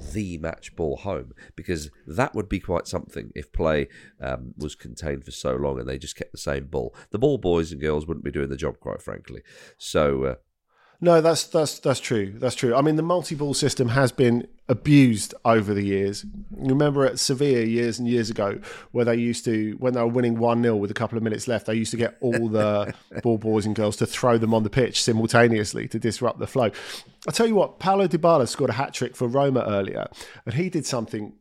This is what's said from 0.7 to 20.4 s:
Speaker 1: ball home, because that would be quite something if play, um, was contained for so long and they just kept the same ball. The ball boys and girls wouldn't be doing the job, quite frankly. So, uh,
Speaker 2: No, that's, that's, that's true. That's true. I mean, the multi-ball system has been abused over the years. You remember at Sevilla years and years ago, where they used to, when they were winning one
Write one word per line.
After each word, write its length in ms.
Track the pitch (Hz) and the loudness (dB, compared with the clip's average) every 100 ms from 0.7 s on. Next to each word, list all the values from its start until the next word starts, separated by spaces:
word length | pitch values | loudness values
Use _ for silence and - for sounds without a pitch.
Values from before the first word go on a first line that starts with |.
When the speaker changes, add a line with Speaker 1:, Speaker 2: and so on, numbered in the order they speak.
| - | -6
Speaker 1:
ball 220 | 80 65 | -4 -4
home, 340 | 98 80 62 - - - | -6 -8 -10 -18 -20 -14
because 340 | - 85 73 - - | -6 -6 -6 -16 -10
that 300 | 82 139 - | -4 -2 -4
would 140 | 95 | -6
be 100 | 98 | -6
quite 260 | - 85 - | -2 -4 -4
something 460 | 90 - - 57 | -8 -8 -14 -12
if 180 | - 76 | -14 -8
play, 340 | - 80 78 69 - - _ | -2 0 0 -2 -8 -20 _
um, 320 | 65 65 62 - | -8 -8 -10 -10
was 180 | 78 - | -10 -10
contained 480 | 62 - 80 69 65 | -18 -10 -8 -8 -10
for 60 | |
so 240 | - 71 64 | -8 -4 -2
long 240 | 71 65 | -2 -4
and 80 | 62 | -6
they 80 | 67 | -8
just 200 | 80 - | -10 -12
kept 160 | - | -14
the 40 | - | -10
same 280 | - 69 67 | -6 -6 -4
ball. 260 | 71 60 - - | -6 -6 -10 -10
The 60 | 107 | 0
ball 180 | 139 135 | 2 2
boys 320 | 90 85 82 | 2 0 0
and 100 | 76 | -4
girls 240 | 76 76 78 | -2 -2 -4
wouldn't 200 | 80 - | -8 -6
be 60 | |
doing 180 | 71 69 | -6 -6
the 80 | 69 | -4
job, 220 | 73 - | -6 -8
quite 200 | - 50 | -12 -12
frankly. 400 | - 50 - - - - - _ | -12 -14 -14 -20 -20 -20 -20 _
So, 460 | - 85 73 67 67 | -4 2 2 2 -2
uh, 100 | 65 _ _ _ _ _ _ | -4 _ _ _ _ _ _
Speaker 2:
No, 220 | 170 165 | 4 6
that's, 220 | 160 170 - | 6 2 0
that's, 320 | 165 147 - | 0 0 -2
that's 220 | 151 123 | -2 -2
true. 340 | - 113 98 107 | 0 -2 -2 -4
That's 180 | 127 - | -4 -2
true. 180 | 123 | 2
I 80 | 120 | 4
mean, 140 | 151 156 | 4 2
the 80 | |
multi-ball 500 | 165 180 139 147 147 | 2 -2 -2 -4 -2
system 360 | 135 143 - 120 | 0 0 0 0
has 220 | 127 131 | 2 2
been 360 | - 123 120 - - - | 4 4 4 -2 -14 -4
abused 680 | 117 147 143 131 107 - - 117 | -2 6 8 8 4 -4 -2 2
over 260 | 113 101 101 | 4 4 0
the 80 | |
years. 420 | 101 98 101 101 - - - - | 0 0 0 -4 -10 -14 -14 -6
You 100 | 135 | 0
remember 360 | 135 147 139 135 | 2 2 4 2
at 140 | 120 | 2
Sevilla 440 | - 131 143 123 | -2 0 2 4
years 360 | 113 117 117 110 | 2 2 0 -2
and 80 | 120 | 0
years 240 | 120 110 | 0 0
ago, 280 | 110 101 101 - - - | -2 -2 -4 -10 -18 -6
where 120 | 123 117 | 0 2
they 100 | 117 | 2
used 300 | 117 117 - | 0 -2 -2
to, 280 | 110 107 | 0 -2
when 200 | 104 127 | -2 -2
they 60 | 123 | 0
were 60 | 117 | 0
winning 320 | 120 123 | 2 2
one 200 | 113 | 2